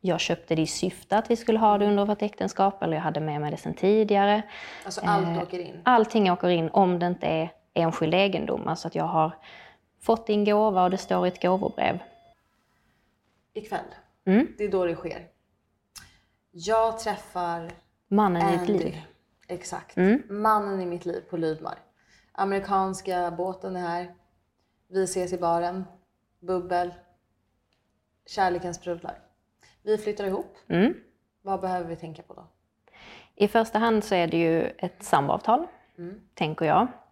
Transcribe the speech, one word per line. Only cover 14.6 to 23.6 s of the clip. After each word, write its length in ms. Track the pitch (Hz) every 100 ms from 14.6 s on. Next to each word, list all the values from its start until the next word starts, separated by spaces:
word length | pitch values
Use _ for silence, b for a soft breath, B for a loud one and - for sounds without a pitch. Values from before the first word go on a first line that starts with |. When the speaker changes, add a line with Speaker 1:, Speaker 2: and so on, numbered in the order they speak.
Speaker 2:
är 80 | 208
då 140 | 190 180
det 100 | 165
sker. 320 | 165 - - _ _ _ _ _ _ - B B B B _
Jag 480 | 175 175 226 226 220
träffar 720 | 220 202 - 180 175 170 165 - _ _ _
Speaker 1:
Mannen 340 | 202 208 175 170
i 20 |
ditt 80 | 170 180
Speaker 2:
Andy. 40 | 196
Speaker 1:
liv. 240 | 165 156 - _ _ _ _
Speaker 2:
Exakt. 500 | 180 - - - -
Speaker 1:
Mm. 260 | 185 226 -
Speaker 2:
Mannen 520 | 202 220 214 202 196
i 40 | 180
mitt 200 | 175 175
liv 160 | 170 -
på 80 | 170
Lydmar. 380 | 160 156 160 - _ b b b b
Amerikanska 1000 | - 196 196 196 196 190 185 - 180 175
båten 440 | 170 185 185